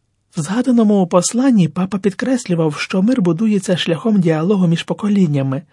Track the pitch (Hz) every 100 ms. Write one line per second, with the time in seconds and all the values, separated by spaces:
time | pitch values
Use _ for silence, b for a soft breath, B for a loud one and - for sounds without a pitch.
0 | _ _ _ - 151 214 247 240 214 202
1 | 175 180 175 233 269 226 160 - 190 202
2 | 196 - 240 254 - 170 160 147 - 190
3 | 202 254 175 165 226 202 196 180 - 165
4 | 226 208 170 156 165 208 180 165 - 180
5 | 208 202 180 143 135 135 -